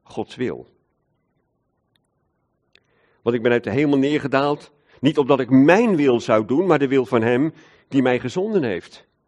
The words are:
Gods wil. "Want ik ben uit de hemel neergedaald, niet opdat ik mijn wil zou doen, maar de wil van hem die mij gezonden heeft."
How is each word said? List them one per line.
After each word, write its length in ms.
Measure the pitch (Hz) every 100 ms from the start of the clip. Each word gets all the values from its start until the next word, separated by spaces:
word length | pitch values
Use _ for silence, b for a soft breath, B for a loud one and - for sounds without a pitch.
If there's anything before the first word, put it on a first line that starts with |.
Gods 320 | _ - 104
wil. 320 | - 123 65 62 _ _ _ _ _ _ _ _ _ _ _ _ _ _ _ _ _ _ _ _ _ _ _ _ _
"Want 140 | 113 120
ik 60 |
ben 100 | 117
uit 120 | 120
de 60 | 113
hemel 280 | 107 151 143
neergedaald, 760 | 135 151 139 135 143 147 - _ b b
niet 180 | - 156
opdat 220 | 131 139
ik 100 | 120
mijn 460 | 131 139 185 240 180
wil 240 | 143 120
zou 240 | - 110
doen, 220 | 107 131 190
maar 120 | 151
de 100 | 139
wil 180 | 135 123
van 160 | 120
hem 300 | 117 123 160 160 b b b
die 140 | 139
mij 180 | 127 123
gezonden 420 | 123 170 202 208
heeft." 440 | 127 87 - - _ _